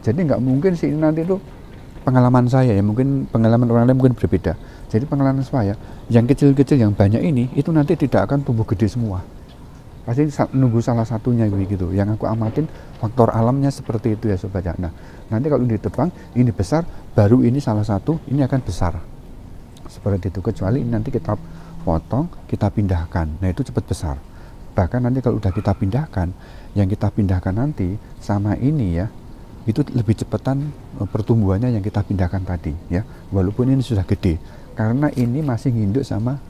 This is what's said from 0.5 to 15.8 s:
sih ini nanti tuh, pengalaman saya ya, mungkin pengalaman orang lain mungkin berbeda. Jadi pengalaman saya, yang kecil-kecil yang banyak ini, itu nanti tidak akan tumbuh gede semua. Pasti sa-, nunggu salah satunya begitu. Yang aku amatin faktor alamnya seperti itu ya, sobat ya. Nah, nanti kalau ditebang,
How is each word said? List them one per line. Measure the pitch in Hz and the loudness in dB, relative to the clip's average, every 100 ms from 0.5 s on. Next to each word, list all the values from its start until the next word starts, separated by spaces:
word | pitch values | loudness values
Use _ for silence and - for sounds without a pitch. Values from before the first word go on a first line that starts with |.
| 131 190 170 | 4 2 2
sih | 147 | 0
ini | 151 | 2
nanti | 156 156 | 2 2
tuh, | 165 190 - - - - - - | 0 -2 -4 -18 -18 -18 -18 -4
pengalaman | - 127 123 127 | 2 4 6 4
saya | 123 131 127 98 | 4 4 4 4
ya, | |
mungkin | 104 110 135 139 135 | 2 2 2 0 0
pengalaman | 120 110 117 120 | 2 4 4 4
orang | 117 120 | 4 6
lain | 131 | 6
mungkin | 127 | 4
berbeda. | 117 90 95 85 - - - - | 4 0 0 0 -4 -8 -16 -2
Jadi | 110 147 | -2 0
pengalaman | 143 135 135 | 2 2 2
saya, | 127 139 98 101 - - - | 0 0 0 -2 -10 -16 2
yang | 117 120 | 4 6
kecil-kecil | 139 143 139 135 147 | 6 6 6 4 6
yang | 107 | 4
banyak | 101 101 113 | 4 4 4
ini, | 180 131 127 143 | 2 2 0 0
itu | 147 | 2
nanti | 160 143 165 | 2 2 2
tidak | 139 - 135 | 2 2 2
akan | 143 | 0
tumbuh | 139 113 110 | 0 0 0
gede | 95 107 | 0 0
semua. | 123 113 90 - - - - - - - - | 0 -4 -4 -8 -16 -20 -20 -20 -18 -20 -14
Pasti | - 120 151 | -4 0 0
sa-, | 143 123 | 2 0
nunggu | 131 131 117 | 4 4 4
salah | 117 117 110 | 2 0 0
satunya | 113 127 117 110 | -2 0 2 2
begitu. | 98 95 98 87 | 2 0 -2 0
Yang | 95 101 107 | 0 0 0
aku | - | -2
amatin | 113 113 139 156 - - - | 0 0 -2 -4 -8 -18 -8
faktor | 113 - 113 | -6 2 4
alamnya | 113 113 135 139 | 4 2 2 0
seperti | - - 113 117 | -2 -6 -2 -2
itu | 107 113 | 0 0
ya, | 92 | -2
sobat | 101 95 | -2 -4
ya. | 87 82 | -4 -4
Nah, | 85 - - - - | -6 -8 -18 -18 -4
nanti | 113 151 | -2 0
kalau | 135 | 2
ditebang, | 123 107 | 2 0